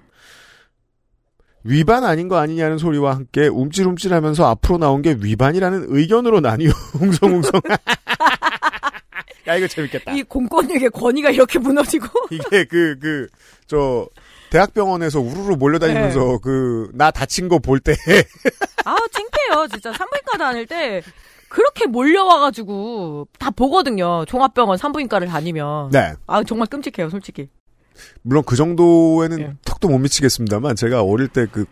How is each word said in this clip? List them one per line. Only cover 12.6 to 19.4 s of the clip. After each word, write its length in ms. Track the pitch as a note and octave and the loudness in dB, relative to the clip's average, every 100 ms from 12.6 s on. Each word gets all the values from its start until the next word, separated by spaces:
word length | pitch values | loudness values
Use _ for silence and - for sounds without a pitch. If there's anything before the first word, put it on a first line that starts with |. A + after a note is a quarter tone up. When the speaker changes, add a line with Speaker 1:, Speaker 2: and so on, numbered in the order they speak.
| - | 2
Speaker 1:
그, 300 | E3+ E3 C3+ | 0 0 -2
그, 260 | D3+ D3+ A#2+ _ _ _ _ | -6 -6 -8 _ _ _ _
저, 400 | D3 C#3 A#2+ - _ _ - - | -2 0 -2 -6 _ _ -20 -2
대학병원에서 680 | D#3 G#3 A3 G3 F3 E3 C#3+ | 2 2 0 -2 0 -2 -2
우르르 360 | A#2+ D#3 G3+ D#3+ | -4 -4 -2 0
몰려다니면서 640 | C3+ D3+ D#3+ D#3 C#3+ C3 | 2 2 0 0 0 0
Speaker 2:
네. 180 | B2+ B2 | 0 -2
Speaker 1:
그, 480 | B2+ C3 B2+ A#2 G#2 | -2 -2 -2 -4 -6
나 160 | A#2+ D#3 | 0 0
다친 380 | - C3+ - F3+ | 0 -6 -6 0
거 100 | E3 | 0
볼 220 | - C3+ | 2 0
때. 140 | - | 0
<laughs> 920 | D3 D#3+ G3 - _ C#4 - G4 - | -2 4 4 4 _ -6 -4 -8 -6
Speaker 2:
아, 120 | - F4+ A4+ | -2 -2 -2
창피해요. 540 | A4+ A4 D5+ | -6 -4 -4